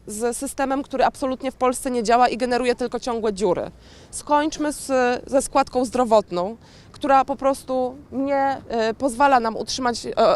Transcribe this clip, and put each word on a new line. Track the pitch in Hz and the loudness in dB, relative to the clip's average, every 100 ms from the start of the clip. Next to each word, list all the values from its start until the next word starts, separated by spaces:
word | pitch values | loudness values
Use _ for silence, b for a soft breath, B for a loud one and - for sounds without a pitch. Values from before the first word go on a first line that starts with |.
| - | -14
z | 208 233 233 | -6 -4 -4
systemem, | 277 - 269 269 | -6 -4 -2 -2
który | - 254 240 | -4 0 0
absolutnie | - 262 262 262 | 0 -4 -4 -6
w | - | -2
Polsce | 254 254 269 | 0 0 -2
nie | 247 | -2
działa | 208 233 247 | 2 4 4
i | 233 | 2
generuje | 247 240 247 240 | -2 0 0 -2
tylko | 247 240 | -2 -6
ciągłe | 254 226 214 | -6 -4 -2
dziury. | 190 202 151 104 - B B B | 0 0 0 -4 -10 B B B
Skończmy | - - 294 302 - 302 | -10 0 2 2 -2 -6
z, | 285 - 262 247 247 - | -6 -2 0 2 0 -2
ze | 262 | -2
składką | - 285 269 254 254 | 0 0 0 0 -2
zdrowotną, | 247 240 220 - 175 185 226 B B B | 0 4 4 2 -2 -4 -8 B B B
która | - 285 269 262 | -6 2 4 2
po | 269 | 0
prostu | 269 277 - 262 254 269 285 | -2 -2 -2 -2 -4 -6 -10
nie, | 233 277 277 269 262 196 233 220 | -6 -2 0 0 -2 -6 -2 -2
y, | |
pozwala | 220 262 226 285 262 | 0 -2 2 4 4
nam | 226 202 | 2 -4
utrzymać, | 214 - 254 233 - | -6 -4 -4 -4 -4
y, | - 226 | 2 4